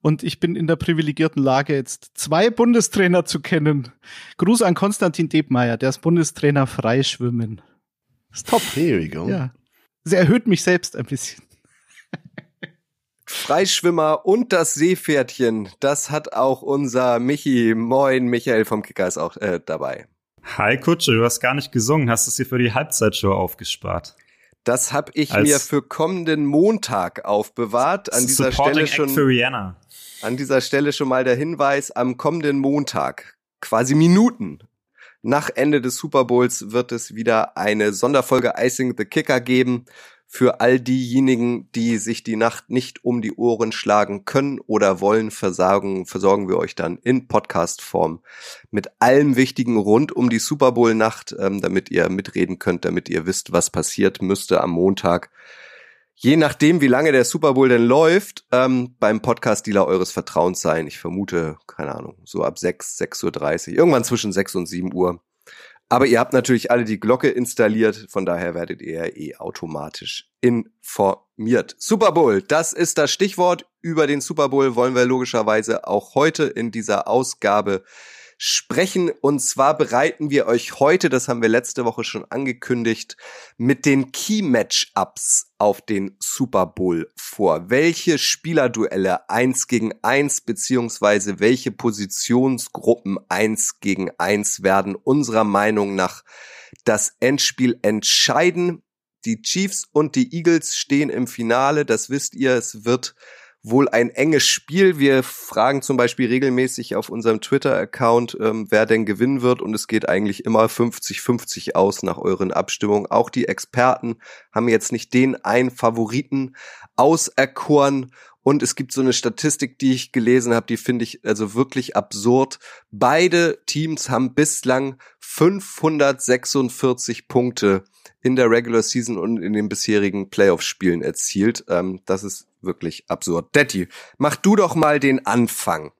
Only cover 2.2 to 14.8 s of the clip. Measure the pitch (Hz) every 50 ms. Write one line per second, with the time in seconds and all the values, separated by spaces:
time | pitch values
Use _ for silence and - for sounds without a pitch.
2.2 | - 143 151 165 196 240 233 233 233 240 240 233 196 - - 202 196 180 180 180
3.2 | 170 - - 165 143 - - 160 147 151 151 143 123 - _ _ _ - - -
4.2 | - - - _ - 175 233 233 226 185 175 165 - 202 208 - - 180 156 -
5.2 | 170 151 - 156 147 - 131 123 123 120 117 113 - 131 131 - - 160 170 175
6.2 | 160 143 - - - 147 147 143 135 127 - - - 110 120 131 135 - - -
7.2 | 123 123 120 120 117 107 110 95 _ _ _ _ _ _ _ _ _ _ _ _
8.2 | _ _ _ - - - - 233 - - - 135 160 170 131 92 80 78 - 76
9.2 | 85 113 196 180 135 127 _ _ _ _ _ _ _ _ _ _ _ 165 175 180
10.2 | 185 147 202 247 226 240 190 - - - 180 175 - - - - 127 - 139 135
11.2 | - - - - _ _ _ _ _ _ _ _ _ _ _ - _ _ - -
12.2 | _ - _ - - _ _ _ - - _ _ _ _ _ _ _ _ _ _
13.2 | _ - - - - - 135 131 196 185 - - - 175 175 165 156 156 156 151
14.2 | - - 190 226 247 240 - 185 165 156 - 143